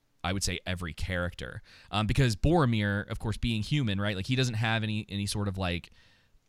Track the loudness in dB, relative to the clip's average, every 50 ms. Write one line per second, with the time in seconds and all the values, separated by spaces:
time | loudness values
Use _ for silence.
0 | _ _ _ _ -4 -2 -2 0 -2 -2 -2 -4 -4 -4 -4 -4 -4 -6 -6 -4
1 | -4 -2 -2 -2 -2 -4 -4 -8 -10 -10 -12 -14 -16 -18 -20 -20 -12 -4 -2 0
2 | 0 2 4 4 4 2 2 2 4 4 6 6 6 4 4 4 2 2 2 0
3 | -2 -4 -6 -4 -4 -4 -2 -2 0 0 0 0 0 0 0 2 2 2 0 0
4 | 0 -2 -2 -2 -2 0 0 2 2 2 0 0 0 0 0 0 0 -2 -2 -4
5 | -4 -4 -4 -4 -2 -2 -2 -2 -2 -2 -2 0 0 0 -2 -2 -6 -10 -18 -20
6 | -20 -20 _ _ _ _ _ _ _